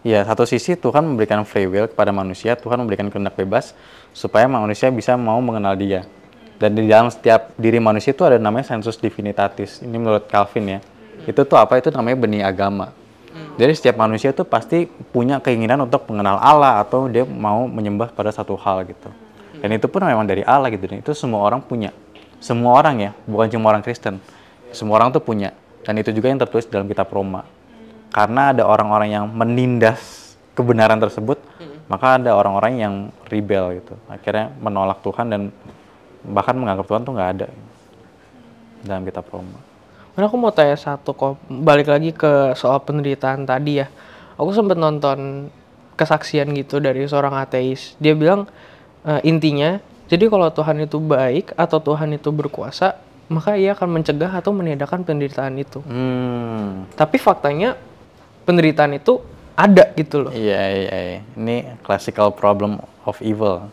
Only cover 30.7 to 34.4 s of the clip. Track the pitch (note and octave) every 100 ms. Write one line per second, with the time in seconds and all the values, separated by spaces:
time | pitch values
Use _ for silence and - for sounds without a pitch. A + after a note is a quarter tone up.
30.7 | A2+ A2 A2 G#2+ - A2 C#3+ - - D#3+
31.7 | D3+ - C#3 C3 C3 A#2+ G2+ G2+ G2 A2
32.7 | B2+ G#2 G2 G2+ - - G#2+ G#2 G2 F2+
33.7 | F2+ - G#2 - G2+ - G#2